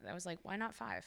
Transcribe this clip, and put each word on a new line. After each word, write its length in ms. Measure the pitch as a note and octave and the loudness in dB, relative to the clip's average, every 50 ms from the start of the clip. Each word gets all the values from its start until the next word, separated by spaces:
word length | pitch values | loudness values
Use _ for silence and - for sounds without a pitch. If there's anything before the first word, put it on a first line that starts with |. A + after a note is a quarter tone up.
| - | -4
that 100 | F#2+ - | -2 -2
was 100 | F3+ F3+ | 0 0
like, 140 | F3+ E3 E3 | 0 -2 -2
why 140 | - - F#3+ | 0 0 2
not 180 | G#3 A3+ A3+ - | 2 2 0 0
five? 300 | - A#3 A3 - F2+ - | -2 0 0 0 0 -2